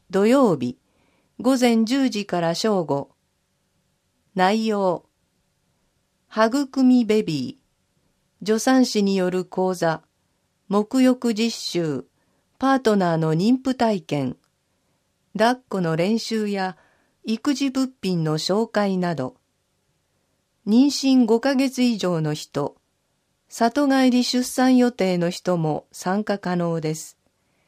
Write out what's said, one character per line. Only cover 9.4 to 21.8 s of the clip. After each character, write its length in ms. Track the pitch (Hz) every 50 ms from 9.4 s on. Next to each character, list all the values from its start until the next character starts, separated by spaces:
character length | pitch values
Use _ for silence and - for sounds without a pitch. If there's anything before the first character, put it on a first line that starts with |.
| 180
講 280 | 180 - 185 185 185 185
座。 300 | 175 175 165 160 - - _ _ _ _ _ _ _ _ _ _ _ _ -
沐 300 | 196 208 208 - - 262
浴 340 | 254 254 247 254 - 240 226
実 240 | 202 233 233 220
習。 480 | - - - - 175 170 156 139 127 - _ _ _ _ _ _ _ _ _ _ -
パ 160 | 262 269 269
ー 60 | 262
ト 160 | 262 226 214
ナ 160 | 202 185 175 165
ー 20 |
の 180 | 165 160 160 156
妊 240 | 165 185 226 254 254 -
婦 120 | 269 254
体 260 | - 240 226 214 185
験。 340 | 156 - 156 143 135 123 - - _ _ _ _ _ _ _ _ _ _ _ _ _ _ _ _ _ _ -
抱 160 | 202 220 233 254
っ 100 | 254 _ -
こ 120 | - 190
の 140 | 175 160 160
練 240 | 160 170 202 226 226
習 300 | - - 226 220 214 208
や 260 | 202 196 190 185 180 _ _ _ _ _ _ _ _ _ -
育 300 | 254 220 226 - 294 277
児 160 | 254 277 277
物 200 | 254 269 262 254 - _
品 240 | - 185 180 170 160
の 120 | 156 151
紹 320 | 156 - - 185 214 226 220
介 280 | - 214 208 196 190
な 180 | 185 180 175 165
ど。 220 | 143 127 127 - _ _ _ _ _ _ _ _ _ _ _ _ _ _ _ _ _ _ _ _ _ _ _ _ _ -
妊 200 | 202 214 240 277
娠 380 | 294 - - - 269 262 254 240
五 140 | 214 226 233
ヶ 160 | - 269 277
月 260 | 254 277 262 262 247